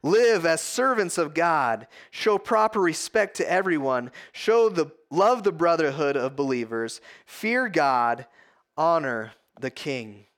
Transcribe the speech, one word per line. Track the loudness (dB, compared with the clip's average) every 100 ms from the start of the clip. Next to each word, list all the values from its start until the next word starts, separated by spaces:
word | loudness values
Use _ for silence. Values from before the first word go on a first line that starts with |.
Live | 2 4 4 4 2
as | 0
servants | -2 0 0 2 0 -2
of | -2
God. | 0 2 2 0 -2 -6 -20 -20
Show | -4 0 0
proper | 0 2 2 2
respect | 0 -2 -2 -2 -2 -2
to | -2
everyone. | 0 0 -2 0 -2 -4 -16 -20
Show | -6 2 4 4
the, | 2 -4 -6 _
love | 2 2 4
the | 0
brotherhood | 0 2 2 0 0 -2 0
of | -4 -2
believers. | -2 -2 -4 -6 -6 -10 -18 -20 _
Fear | -8 -2 -2 0
God. | 0 2 2 0 -2 -8 _ _ _ _ -2
Honor | 0 0 -2 -6 -8 -16 _ -10
the | -10
king. | -8 -8 -8 -10 -18 _